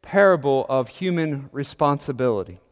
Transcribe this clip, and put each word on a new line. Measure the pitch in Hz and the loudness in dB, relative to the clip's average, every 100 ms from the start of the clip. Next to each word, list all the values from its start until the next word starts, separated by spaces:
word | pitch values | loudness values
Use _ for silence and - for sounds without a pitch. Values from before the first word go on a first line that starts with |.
parable | - 196 202 175 139 135 - | -2 4 4 4 2 0 0
of | 131 120 | -2 -4
human | - 185 175 156 143 135 | -6 -4 -2 -2 -4 -8
responsibility. | 135 143 - 147 143 - 127 127 107 95 90 _ | -10 -10 0 0 0 -4 -2 0 -2 -6 -14 _